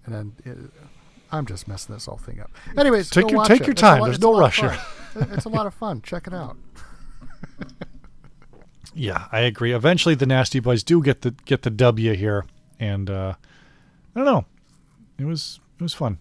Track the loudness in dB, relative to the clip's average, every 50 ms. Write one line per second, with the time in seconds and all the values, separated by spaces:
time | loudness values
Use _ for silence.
0 | _ -12 -12 -12 -12 -12 -16 _ -18 -18 -18 -18 -18 -20 _ -20 -20 -20 -20 -20
1 | _ -20 _ -20 _ _ -8 -8 -8 -8 -10 -12 -12 -12 -12 -12 -12 -14 -14 -14
2 | -12 -14 -12 -14 -12 -12 -12 -12 -12 -14 -16 -16 -14 -10 0 2 4 4 4 2
3 | 0 2 2 2 4 4 2 2 6 6 6 6 6 2 0 6 8 8 10 8
4 | 6 2 0 2 4 4 6 6 6 4 4 2 0 -2 -2 -4 -10 -12 -14 -16
5 | -14 -14 -6 -6 -6 -4 -4 -6 -6 -4 -4 -4 -4 -4 -6 -8 -8 -8 -8 -8
6 | -8 -10 -10 -10 -10 -10 -12 -10 -10 -12 -14 -16 -18 -20 -18 -18 -18 -18 -16 -16
7 | -16 -16 -16 -12 -14 -14 -12 -12 -14 -16 -14 -14 -16 -16 -14 -16 -16 -16 -16 -18
8 | -20 -20 -20 -20 -20 -20 -20 -20 -20 -20 -20 -20 -20 -20 _ -20 -20 -18 -12 -8
9 | -6 -4 -6 -6 -8 -4 -2 0 0 0 0 -2 -2 -2 -2 2 2 2 2 2
10 | 2 2 2 2 2 2 2 2 2 2 0 -2 0 2 0 0 2 2 2 4
11 | 4 2 0 0 -2 -6 -6 -6 -4 -2 -2 0 0 -4 0 4 4 4 4 4
12 | 2 0 0 0 0 0 -2 -2 -4 -6 -14 -20 _ _ _ _ -6 -4 -4 -4
13 | -4 -4 -6 -6 -6 -6 -8 -10 _ _ _ _ -20 _ _ _ _ _ _ _
14 | _ _ _ -2 0 2 2 2 0 _ _ _ _ _ _ _ _ _ _ _
15 | -20 _ _ _ -6 -6 -6 -6 -8 -12 -14 -18 _ _ _ _ -8 -8 -6 -4
16 | -4 -4 -4 -6